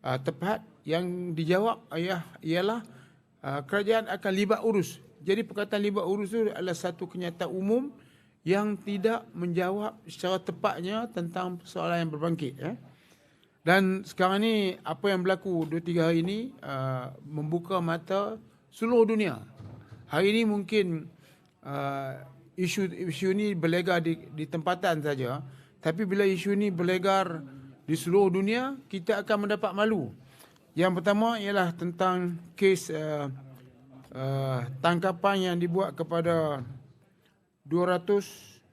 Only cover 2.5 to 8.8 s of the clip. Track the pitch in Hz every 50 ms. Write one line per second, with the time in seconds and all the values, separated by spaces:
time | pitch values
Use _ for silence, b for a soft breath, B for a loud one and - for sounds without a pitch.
2.5 | 165 180 185 202 226 240 220 B B B B B B B B _ _ _ - 139
3.5 | 139 143 139 139 196 202 208 202 226 226 220 226 185 196 - 202 190 190 208 190
4.5 | 220 - - 226 214 202 165 - - - - - - - 147 170 196 220 226 -
5.5 | 190 202 208 208 214 208 202 208 196 208 175 175 196 208 208 185 214 233 220 208
6.5 | - - 180 185 170 170 - 180 170 - 180 175 - 180 180 175 170 - 185 147
7.5 | - 190 190 202 226 254 269 294 - b b b b b b b b b _ 160
8.5 | 185 202 208 214 208 -